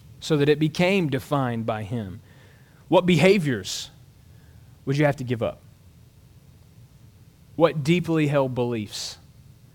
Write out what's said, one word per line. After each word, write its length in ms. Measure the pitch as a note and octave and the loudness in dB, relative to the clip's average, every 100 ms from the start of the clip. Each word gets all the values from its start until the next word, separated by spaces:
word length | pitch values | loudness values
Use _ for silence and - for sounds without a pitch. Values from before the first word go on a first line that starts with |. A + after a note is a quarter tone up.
| - - | -20 -14
so 140 | - D3+ | -2 2
that 140 | C#3+ | 4
it 100 | D3 | 2
became 480 | D#3 E3 F3+ G3 D#3 | 2 0 0 2 0
defined 580 | B2+ - C#3+ B2+ A2+ A2+ | -4 -2 -2 -2 -4 -4
by 160 | A2 | -6
him? 380 | G2+ A#2+ F#2 F2+ - - - - - - - | -6 -8 -8 -12 -18 -20 -20 -20 -20 -18 2
What 160 | F3 F3+ | 2 4
behaviors 840 | E3 F#3 G3+ D3 A2 F2+ - - - - - - - - - - - | 4 6 4 2 -4 -6 -10 -12 -18 -20 -20 -20 -20 -20 -20 -20 -12
would 140 | - C#3 | -4 0
you 80 | D3 | 0
have 100 | C#3 | 0
to 80 | |
give 180 | B2 A2+ | -4 -4
up? 200 | G2+ - - - - - - - - - - - - - - - - - - _ - - | -4 -6 -20 -20 -20 -20 -20 -20 -20 -20 -20 -20 -20 -20 -20 -20 -20 -20 -20 _ -12 0
What 300 | D#3+ D#3 C#3 | 0 2 0
deeply 420 | F3 E3 D#3+ C#3+ | 0 2 0 2
held 260 | D3 C3+ | 0 0
beliefs 640 | B2+ A#2+ A#2 G2+ - - - - - - - - | -2 -4 -4 -8 -10 -12 -14 -20 -20 -20 -20 -20